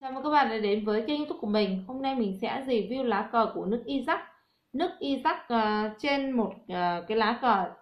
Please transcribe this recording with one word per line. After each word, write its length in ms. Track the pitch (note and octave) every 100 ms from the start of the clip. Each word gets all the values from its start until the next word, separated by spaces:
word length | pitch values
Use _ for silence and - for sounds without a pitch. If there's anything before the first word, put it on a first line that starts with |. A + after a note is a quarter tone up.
Chào 120 | C4+
mừng 100 | C4
các 80 | -
bạn 180 | D4 B3
đã 100 | A3
đến 260 | G#3 G#3+
với 200 | G#3+ G#3+ A3+
kênh 100 | D4
YouTube 240 | D4 -
của 60 | G#3+
mình. 380 | G#3+ G3 F#3+ -
Hôm 160 | C4
nay 120 | C4+
mình 240 | C4 G#3 F#3+
sẽ 240 | A3+ A#3+ C4+
review 380 | A#3 F#3 C4
lá 240 | B3 G3+ A3
cờ 180 | A#3 A3
của 120 | - F3+
nước 160 | A#3 -
Iraq. 320 | C#4 A#3+ E4+ - - _ _ _
Nước 180 | B3+ F4+ -
Iraq, 360 | C#4 C4 - E4+ -
ờ, 420 | A#3 G#3+ G#3+ G#3+ G#3+
trên 320 | C#4+ C#4+ C4+
một, 220 | B3+ G3 - -
ờ, 360 | F3+ F3 F3 E3+
cái 80 | A3
lá 220 | G#3+ A#3
cờ 280 | B3+ G3+ - -